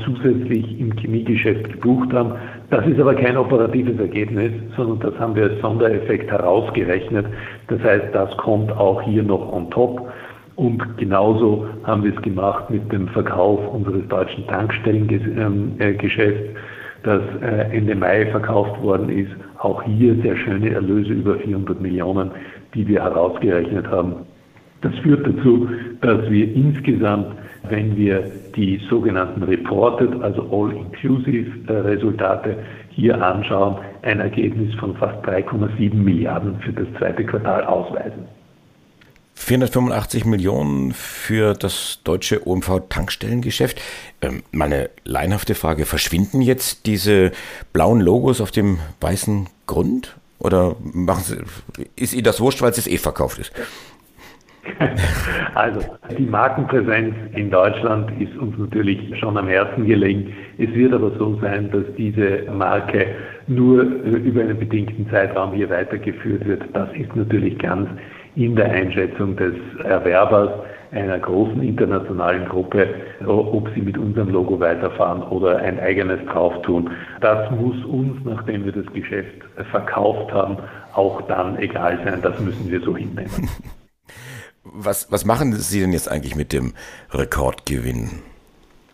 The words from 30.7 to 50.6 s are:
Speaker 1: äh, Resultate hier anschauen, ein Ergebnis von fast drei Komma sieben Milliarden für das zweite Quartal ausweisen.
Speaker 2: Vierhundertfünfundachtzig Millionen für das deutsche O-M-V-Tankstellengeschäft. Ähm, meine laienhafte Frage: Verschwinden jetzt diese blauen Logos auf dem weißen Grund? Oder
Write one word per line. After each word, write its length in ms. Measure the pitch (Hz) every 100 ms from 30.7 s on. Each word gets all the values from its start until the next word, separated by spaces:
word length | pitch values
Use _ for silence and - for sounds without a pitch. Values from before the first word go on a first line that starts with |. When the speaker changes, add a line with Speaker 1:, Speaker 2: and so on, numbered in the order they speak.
| 104 92 - 135 131 135 120 107 - -
Speaker 1:
äh, 60 |
Resultate 840 | 110 98 104 110 101 95 95 107 110 - - -
hier 300 | - 113 107
anschauen, 520 | 92 95 104 98 98 98 - -
ein 180 | - 104
Ergebnis 540 | 98 - 110 107 107
von 220 | 110 104 -
fast 280 | 101 - -
drei 160 | 95
Komma 260 | - 107 104 -
sieben 280 | 104 110
Milliarden 520 | 98 85 - 87 98 -
für 120 | -
das 140 | 107 92 -
zweite 260 | 92 90
Quartal 400 | 110 104 104 92
ausweisen. 600 | - 92 90 - - - - - _ _ _ _ _ _ _ _ _
Speaker 2:
Vierhundertfünfundachtzig 880 | - - 127 127 127 123 110 107 120
Millionen 680 | 113 107 90 101 73 69 65
für 640 | 62 - - - 110 107
das 460 | 98 98 - - -
deutsche 440 | - 90 - 107 -
O-M-V-Tankstellengeschäft. 1300 | 92 90 92 - - 98 - 104 120 123 - 123 - - - - -
Ähm, 220 | 64 64 -
meine 400 | 78 76 71 67 -
laienhafte 500 | - 67 80 101 -
Frage: 300 | 101 80 78
Verschwinden 560 | 76 78 - 82 101 131
jetzt 460 | 123 127 - - 110
diese 440 | 104 98 101 92 - - - -
blauen 280 | 87 82 117
Logos 400 | 87 113 131 123
auf 100 | 101
dem 280 | - 101 90 78 -
weißen 460 | - 95 - 104 92 - -
Grund? 500 | 76 - 254 - - _ _
Oder 340 | - 92